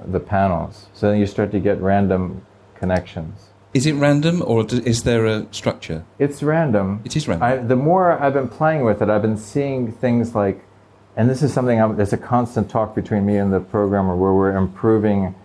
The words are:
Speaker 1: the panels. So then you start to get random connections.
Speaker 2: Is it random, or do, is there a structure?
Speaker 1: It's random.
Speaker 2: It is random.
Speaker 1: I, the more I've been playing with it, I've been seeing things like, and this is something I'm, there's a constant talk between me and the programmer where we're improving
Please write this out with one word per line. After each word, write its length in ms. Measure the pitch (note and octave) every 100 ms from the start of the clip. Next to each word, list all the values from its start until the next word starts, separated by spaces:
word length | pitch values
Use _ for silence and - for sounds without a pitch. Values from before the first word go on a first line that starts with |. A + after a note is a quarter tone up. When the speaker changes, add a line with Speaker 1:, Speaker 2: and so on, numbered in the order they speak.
| -
Speaker 1:
the 140 | F#2
panels. 680 | - G2 G2 E2 D#2+ - -
So 160 | - G#2
then 80 | G#2
you 60 | G2+
start 240 | - G2+
to 80 | G2+
get 220 | G2+ G2
random 640 | F#2+ G2+ G2 F#2 F2+ - - _ - -
connections. 680 | F#2 F#2 - F2 D#2+ G2 - _ _
Speaker 2:
Is 120 | C3+ D3+
it 80 |
random, 480 | C#3+ C#3+ D3 E3 F3
or 200 | - A2+
do, 140 | A2 B2 B2
is 180 | A2+
there 220 | B2 A#2 A2
a 200 | A2 -
structure? 500 | - - - - D#2+ - -
Speaker 1:
It's 240 | C#3+ C#3+
random. 600 | D3 D#3+ D3+ G2+ F#2+ G#2
Speaker 2:
It 120 | B2 -
is 120 | -
random. 160 | F2
Speaker 1:
I, 140 | B2 C3
the 180 | A#2 B2+
more 380 | D3 F#3 F3+ D3+
I've 140 | C#3
been 140 | C3+ B2
playing 380 | - D#3 D#3 A#2
with 160 | G2+
it, 80 | G#2
I've 120 | G#2+
been 160 | A2 G#2
seeing 540 | - C#3+ C#3 C3 A#2
things 420 | - B2 A#2+ A2+
like, 300 | A2 G2 F#2+ - _ _ _ _ A#2
and 140 | A#2
this 140 | C3
is 100 | C#3
something 260 | C3 B2 A2+
I'm, 160 | A2 G#2
there's 180 | G2+
a 40 | G#2
constant 520 | - B2 A#2+ B2 G#2+
talk 260 | A#2 G#2+ -
between 300 | G2 G#2+ G2+
me 120 | G2+
and 140 | G2+
the 80 | F#2+
programmer 560 | - G#2+ G2+ G2+ F#2+ F2+
where 180 | F#2+
we're 220 | F#2+ G2 G2
improving 800 | F#2 - A2+ A2 G#2+ G2+ F#2 -